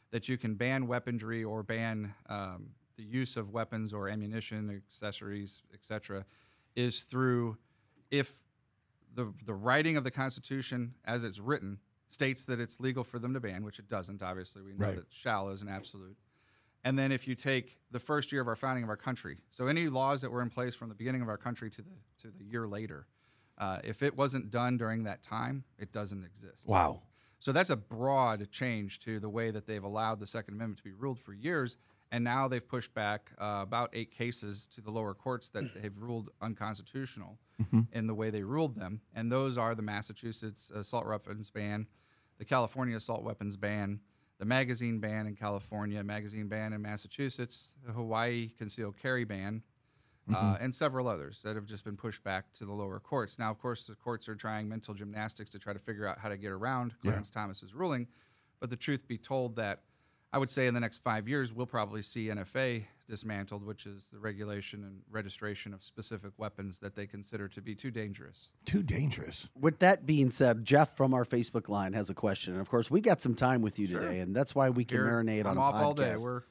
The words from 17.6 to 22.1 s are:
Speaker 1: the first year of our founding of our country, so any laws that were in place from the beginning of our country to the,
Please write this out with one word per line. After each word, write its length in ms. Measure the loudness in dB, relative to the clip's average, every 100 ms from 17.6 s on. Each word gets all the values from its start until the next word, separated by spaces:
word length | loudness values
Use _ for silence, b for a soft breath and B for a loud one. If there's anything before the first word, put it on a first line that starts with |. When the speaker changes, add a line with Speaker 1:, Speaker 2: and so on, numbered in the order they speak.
| 0 -14 _
Speaker 1:
the 80 | -6
first 320 | 0 0 2
year 120 | 0
of 40 | 0
our 80 | 0
founding 280 | 0 0
of 60 | -2
our 60 | -2
country, 420 | -2 -4 -6 -12 -12
so 160 | -2 2
any 220 | 4 2
laws 320 | 4 4 2
that 100 | 0
were 120 | -2
in 80 | -2
place 240 | 0 -4
from 160 | -4 -10
the 40 |
beginning 280 | -6 -2 0
of 60 | 0
our 100 | -2
country 320 | -4 -6 -8
to 120 | -10
the, 80 | -18 -20 -20